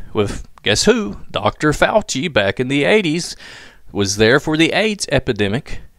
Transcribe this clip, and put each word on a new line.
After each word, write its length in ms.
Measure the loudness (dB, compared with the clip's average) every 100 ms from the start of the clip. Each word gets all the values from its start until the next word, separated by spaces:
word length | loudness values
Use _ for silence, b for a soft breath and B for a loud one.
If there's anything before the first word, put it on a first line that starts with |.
| -8
with, 340 | -2 -2 -2 -12 -8
guess 220 | -2 0 4
who? 320 | 2 2 -8 -8
Doctor 420 | -4 -4 0 0
Fauci 600 | 2 2 2 0 -4 -4
back 280 | 0 0 0
in 100 | -2
the 160 | 0 2
eighties 500 | 2 2 -2 -4 -12 B B B B B
was 260 | -4 -2 2
there 220 | 4 4
for 160 | 2 2
the 160 | 2
aids 340 | 2 0 -2 -2
epidemic. 680 | -2 -2 -2 0 -2 -4 -8 -10